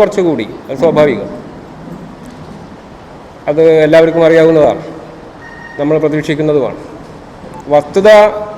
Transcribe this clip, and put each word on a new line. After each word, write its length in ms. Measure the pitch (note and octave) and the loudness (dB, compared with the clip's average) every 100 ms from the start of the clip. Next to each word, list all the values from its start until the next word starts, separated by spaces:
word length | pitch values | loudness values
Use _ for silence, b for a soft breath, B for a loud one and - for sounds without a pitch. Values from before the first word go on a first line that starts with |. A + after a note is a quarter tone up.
കുറച്ചുകൂടി, 460 | G#3 - F3 C3+ G2+ - - | 2 0 -2 -2 -6 -12 -12
അത് 80 | C3 | -4
സ്വാഭാവികം, 480 | D#3+ D3 D3+ G#2 G2 - - - - - - - - - - - - - - - - - - - - - - | 0 2 0 0 -8 -14 -18 -20 -20 -20 -18 -18 -20 -20 -20 -20 -20 -20 -20 -20 -20 -20 -20 -20 -20 -12 -4
അത് 100 | D3+ E3 D#3+ D3+ | 2 4 4 4
എല്ലാവർക്കും 400 | E3 E3 D#3+ D#3+ | 4 4 4 4
അറിയാവുന്നതാണ്, 560 | D#3+ D#3+ D#3+ A#2+ G2 - - - - - - - - - - | 4 4 4 2 0 -8 -16 -18 -20 -20 -20 -20 -20 -16 -6
നമ്മൾ 180 | C#3+ D#3 D3+ | -2 0 -2
പ്രതീക്ഷിക്കുന്നതുമാണ്. 760 | D3+ D3+ D3+ D3+ D3 A2+ - - - - - - - - - - D3 | -4 -4 -4 -2 -2 -4 -8 -16 -20 -20 -20 -20 -20 -20 -16 -2 0
വസ്തുത 340 | D3 G3 G#3 G#3+ G#3+ G#3 G#3 | 0 2 6 6 6 0 -10